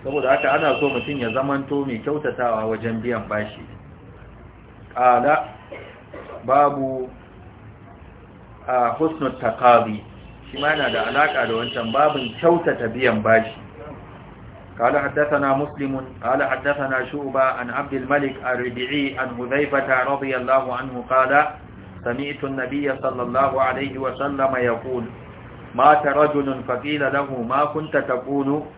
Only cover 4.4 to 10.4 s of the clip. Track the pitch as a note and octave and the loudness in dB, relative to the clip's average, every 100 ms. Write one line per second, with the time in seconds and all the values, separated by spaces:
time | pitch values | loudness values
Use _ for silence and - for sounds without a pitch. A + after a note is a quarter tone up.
4.4 | - - - - - B2 B2 B2 C#3 D3+ | -20 -20 -20 -20 -12 4 6 6 4 2
5.4 | - - - - - - - - - - | 0 -12 -18 -18 -18 -20 -18 -18 -16 -12
6.4 | A#2 C#3 C#3+ C#3 C3+ C3 B2+ - - - | 2 4 4 2 -4 -4 -8 -12 -20 -20
7.4 | - - - - - - - - - - | -20 -20 -20 -20 -20 -20 -20 -20 -20 -20
8.4 | - - - B2+ A#2+ A#2 D#3 D#3+ C3+ A2+ | -20 -16 -2 2 2 2 0 0 -4 -2
9.4 | A#2+ A2+ B2 A#2+ A2+ G#2 - - - - | -2 4 8 8 6 -4 -8 -18 -20 -20